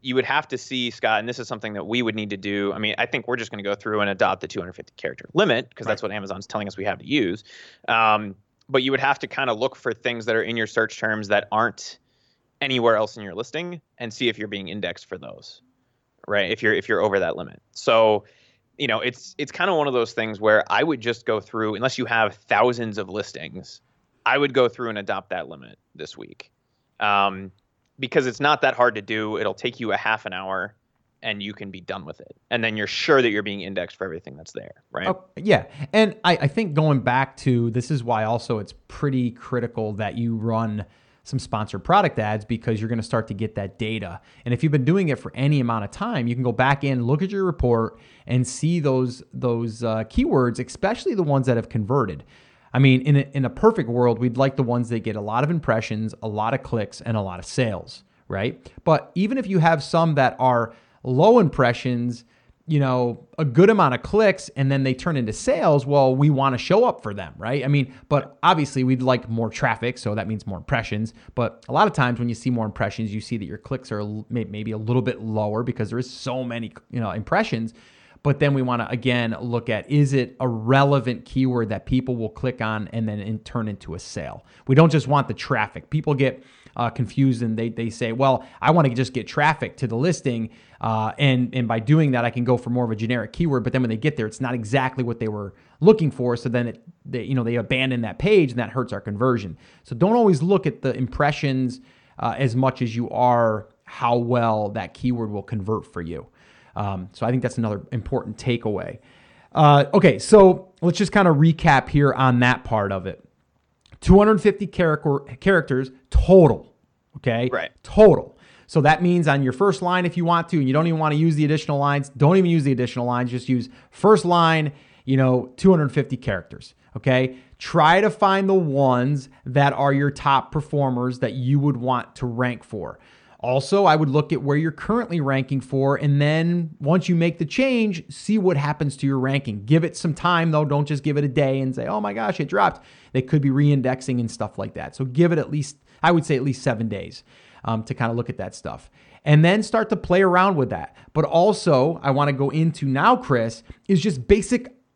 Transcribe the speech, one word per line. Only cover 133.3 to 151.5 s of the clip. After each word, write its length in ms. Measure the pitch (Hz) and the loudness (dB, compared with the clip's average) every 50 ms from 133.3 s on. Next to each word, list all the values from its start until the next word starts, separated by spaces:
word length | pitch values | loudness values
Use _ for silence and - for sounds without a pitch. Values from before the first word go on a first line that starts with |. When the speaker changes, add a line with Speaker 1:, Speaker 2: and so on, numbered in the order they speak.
| - _ | -16 _
Speaker 2:
Also, 440 | - 123 127 135 135 - 190 202 196 | -2 0 0 0 0 2 4 6 6
I 100 | 170 156 | 6 6
would 140 | 156 156 139 | 6 4 2
look 240 | 131 151 147 - | 2 2 0 0
at 100 | 160 127 | -2 -2
where 140 | 139 139 143 | 0 0 0
you're 160 | 151 160 160 | 0 0 -2
currently 480 | 156 - - - 220 240 226 - 170 165 | -4 -4 -4 -2 -2 -2 -2 -2 -4 -2
ranking 400 | 139 139 135 135 131 - 143 135 | 0 0 0 -2 -2 -2 -4 -4
for, 340 | 127 - 139 135 135 139 139 | -4 -2 -2 0 2 2 2
and 260 | - 151 147 143 143 | 2 2 2 2 4
then 500 | 143 147 156 160 165 170 175 175 170 156 - - | 2 2 2 2 2 0 0 0 -2 -4 -8 -4
once 280 | 143 139 175 185 - - | 0 2 2 2 2 2
you 60 | 175 | 2
make 240 | 165 165 170 170 - | 2 2 2 0 -2
the 60 | 170 | -4
change, 580 | 139 - - 262 269 254 233 220 214 180 165 - - | -2 0 0 2 2 2 2 2 0 -2 -4 -8 -14
see 240 | - - - - 214 | -18 -8 -2 0 2
what 200 | 220 180 190 170 | 2 4 2 2
happens 400 | 143 147 143 147 - 160 143 131 | 2 0 -2 -2 -2 -2 -4 -2
to 100 | - - | -2 0
your 140 | 135 135 131 | 0 0 0
ranking. 440 | 127 131 135 139 - 123 - 104 101 | 0 0 0 0 -2 -4 -6 -4 0
Give 200 | 113 156 165 165 | 4 4 4 4
it 120 | 160 - | 0 -4
some 160 | - - 165 | -4 -4 -4
time, 380 | 147 - - 175 175 165 165 165 | -2 0 0 2 2 2 2 2
though. 140 | 151 151 151 | 2 2 2
Don't 220 | 135 143 147 147 | 2 0 0 0
just 180 | 143 151 135 - | -2 -4 -2 -2
give 120 | 151 143 | -2 0
it 60 | 147 | 0
a 60 | 147 143 | 0 0
day 320 | 120 151 139 135 135 135 | 2 2 2 2 0 0
and 120 | 131 131 | -2 -2
say, 140 | 127 127 117 | -4 -4 -4
"Oh 140 | 151 202 214 | -4 -4 -4
my 120 | 208 202 | -4 -4
gosh, 280 | 202 226 220 208 - - | -4 -4 -2 -2 -2 -4
it 80 | 151 - | -4 -2
dropped." 360 | 180 202 196 170 - - - - - - - _ | 0 0 0 0 -2 -6 -12 -20 -20 -20 -12 _
They 100 | - 127 | -4 -4
could 180 | 127 - 160 151 | -2 0 0 0
be 100 | 139 139 | 2 2
re-indexing 680 | 127 143 147 147 143 135 123 127 131 131 - - 127 123 | 2 4 4 4 4 2 0 -2 -4 -4 -4 -4 -2 -2
and 100 | 117 110 | -2 -4
stuff 300 | - - 113 104 - - | -6 -6 -8 -8 -8 -8
like 160 | 98 - - | -10 -10 -10
that. 220 | - 69 - - | -10 -12 -10 -8
So 80 | - 135 | -8 -8
give 260 | 127 123 147 170 170 | -2 2 2 2 4
it 80 | 170 156 | 2 0
at 140 | 120 - | -2 -2
least, 240 | 147 151 139 - - _ _ _ _ _ | -4 -6 -6 -6 -10 _ _ _ _ _
I 80 | - 170 | 2 4
would 160 | 175 165 - | 4 4 2
say 80 | - 147 | 0 0
at 80 | 123 | 0
least 220 | 135 143 127 - - | 0 -2 -4 -2 -2
seven 240 | 135 117 107 117 107 | -2 -2 -2 -4 -4
days, 340 | 101 95 82 85 - - - _ - - - _ _ - - | -6 -8 -10 -12 -16 -20 -20 _ -20 -20 -20 _ _ -10 -6
um, 200 | 113 113 113 110 | -4 -4 -4 -4
to 100 | - - | -6 -6
kinda 180 | - 120 117 | -4 -4 -2
look 160 | 117 120 117 - | -2 -4 -4 -6
at 100 | - - | -8 -10
that 180 | 92 92 - | -10 -12 -12
stuff. 340 | - - 73 55 - - - _ _ _ _ - _ - | -12 -12 -12 -12 -14 -16 -20 _ _ _ _ -20 _ 2
And 200 | 147 147 151 160 | 4 6 6 6
then 180 | 170 196 220 | 6 4 2
start 260 | 208 - - 220 214 214 | 0 0 0 -2 0 0
to 60 | 214 | -4
play 260 | - - - 175 190 | -4 -2 2 2 4
around 340 | 196 185 175 180 190 202 185 | 4 4 4 4 4 4 2
with 140 | 147 127 95 | 0 0 -2
that. 260 | 98 82 76 - _ - - - | -4 -6 -10 -12 _ -20 -18 -6
But 120 | - 151 151 | -2 -2 0
also, 760 | 143 165 165 175 214 | 2 4 4 4 4